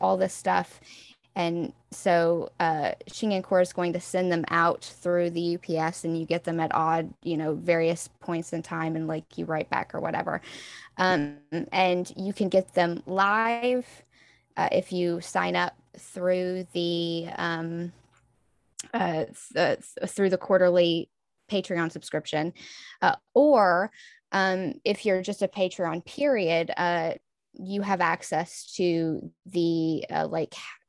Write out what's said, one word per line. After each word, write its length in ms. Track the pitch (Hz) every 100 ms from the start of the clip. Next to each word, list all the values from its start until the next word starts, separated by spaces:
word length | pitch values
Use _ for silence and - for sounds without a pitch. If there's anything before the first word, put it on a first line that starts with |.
all 160 | 190 190
this 160 | 190
stuff. 480 | - 190 185 180 - - - - _ _
And 380 | 196 170 170 165 - _
so, 600 | - 196 175 170 170 - -
uh, 320 | 165 156 143 - -
Shinyan 320 | - 220 190
Core 200 | - 185
is 100 | 180
going 220 | - 175
to 80 | 175
send 320 | - 185 185
them 100 | 170 151
out 340 | 170 170 -
through 460 | - - 175 175 175
the 100 | 170
U 180 | 170 170
P 180 | - 160
S, 260 | 160 170
and 160 | 165 165
you 60 | 160
get 180 | 170
them 160 | 170 165
at 160 | 165 -
odd, 380 | 160 165 160 -
you 140 | 170 160
know, 180 | 156 147
various 540 | 170 170 165 170 - _
points 320 | - 170 165
in 100 | 165
time, 360 | - 165 160 160
and, 100 | 160
like, 300 | 160 - -
you 80 | 165
write 240 | 156 -
back 260 | - - -
or 60 |
whatever. 400 | - - 185 160 - - - - - -
Um, 400 | 185 180 147 143 _ 165 -
and 400 | 156 185 180 180 -
you 160 | 190
can 160 | 202 190
get 240 | 190 190
them 280 | - 170 170 -
live, 840 | 185 196 214 226 233 247 254 247 - _ _ _ _ _ -
uh, 100 | 160
if 180 | 185 -
you 300 | 180 175 170
sign 340 | - 190 180 180
up 180 | 175 - _ -
through 680 | - - 180 180 180 185 180
the, 560 | 175 170 170 170 165 170 -
um, 560 | 170 165 165 170 175 - _ _ _ _ _ _ _ - -
uh, 300 | - 180 160
th-, 140 | 160 - - -
uh, 200 | 170 -
th-, 340 | - - 185
through 220 | - 196
the 60 | 185
quarterly 720 | - 190 180 180 175 165 - _ _ _ _
Patreon 440 | 202 185 175 165
subscription, 580 | 165 - 156 - 151 165 - - - - -
uh, 140 | 185 - _
or, 560 | - 294 262 190 170 208 - - - _
um, 400 | 196 190 185 180 -
if 220 | - 202 214
you're 160 | 185
just 200 | 185 202
a 60 | 196
Patreon, 560 | - 185 - 170 165
period, 680 | - - 285 240 170 165 165 -
uh, 380 | 175 175 165 - - _ _
you 280 | - 190 202
have 200 | 202 185
access 720 | 170 165 - 160 170 - - -
to 560 | 180 165 160 156 165 - 180
the, 600 | 180 170 165 160 151 -
uh, 180 | 156 156
like, 260 | 165 156 - - -